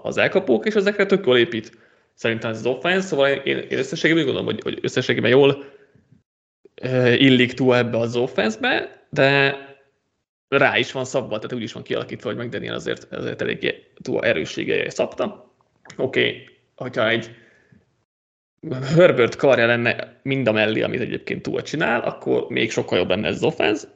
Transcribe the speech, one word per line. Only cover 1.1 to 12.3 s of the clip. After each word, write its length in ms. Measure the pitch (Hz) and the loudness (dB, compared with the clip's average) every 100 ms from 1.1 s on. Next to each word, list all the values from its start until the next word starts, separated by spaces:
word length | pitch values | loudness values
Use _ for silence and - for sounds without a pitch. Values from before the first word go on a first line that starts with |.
| 190 160 | 2 4
jól 120 | 127 | 4
épít 400 | 117 107 - - _ _ _ | 4 0 -10 -16 _ _ _
szerintem 360 | _ 117 113 117 | _ -4 -4 -4
ez 80 | 110 | -4
az 80 | 110 | -4
offense, 360 | 131 170 185 | -2 0 0
szóval 280 | 190 143 139 | 0 2 2
én, 280 | 139 143 135 | 2 -2 -4
én 200 | - 131 | -4 -4
összességében 460 | 127 165 165 160 | -4 -2 2 2
úgy 80 | 143 | 2
gondolom, 240 | 113 113 110 | -2 -2 -4
hogy, 80 | |
hogy 160 | - - | -6 -4
összességében 480 | 120 127 127 120 117 | -4 -2 -2 0 4
jól, 340 | 127 139 139 - - _ _ _ _ _ _ _ _ - - | 6 6 4 -6 -20 _ _ _ _ _ _ _ _ -20 -10
ö, 320 | 127 127 123 | -2 2 4
illik 400 | 120 139 127 123 | 6 6 6 4
túl 220 | 123 131 123 | 2 2 4
ebbe 220 | 120 117 | 2 0
az 180 | 117 120 | -2 0
offense-be, 920 | 127 - 220 220 254 262 - - _ | -2 0 -2 -2 -2 -2 -4 -12 _
de 480 | 147 135 139 139 139 - - _ _ _ _ _ _ - | 2 4 6 2 0 -10 -20 _ _ _ _ _ _ -2
rá 280 | 135 135 107 | 2 4 2
is 140 | 123 | 0
van 140 | 135 131 | -4 -4
szabva, 340 | 139 110 107 | -4 -4 -6
tehát 140 | 117 | -6
úgy 80 | 127 | -8
is 120 | 110 | -8
van 100 | 120 | -10
kialakítva, 500 | 120 117 120 127 123 | -6 -6 -6 -8 -8